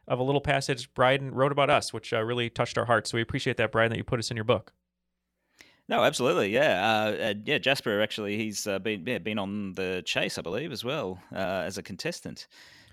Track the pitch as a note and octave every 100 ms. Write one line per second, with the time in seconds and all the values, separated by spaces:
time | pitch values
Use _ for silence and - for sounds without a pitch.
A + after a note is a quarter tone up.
0 | - B2 C3 C#3+ D3 C#3 C#3 B2+ B2+ -
1 | B2+ C3+ C3+ A#2+ C#3 C#3+ C#3 A#2+ - A2+
2 | - A#2 A2 B2 A#2 - A#2+ - A2 A2+
3 | - A#2 A2+ C3+ C3 A#2+ A2 A2+ A#2 A2+
4 | A2 B2 A2 A#2 A2 A#2 - _ _ _
5 | _ _ _ _ _ _ - _ - C3+
6 | A#2+ - B2 F3 G2+ A#2+ D3 F#2 G#2+ G#2+
7 | G#2+ F2+ G#2 G#2 G#2+ D3 B2+ C#3 B2 G#2
8 | G#2+ - G2+ G#2 A2 G2 G#2+ G2 G#2 G#2+
9 | F2+ G#2+ F2+ G#2+ G2 G#2 G2 F2+ F#2 F#2
10 | E2 C3 F3+ - D#2+ G#2+ E3 A#2 A#2 D3+
11 | G2 F2+ - F#2 F#2+ F#2+ E2+ F#2+ - F#2
12 | D#3+ - - - - - - - -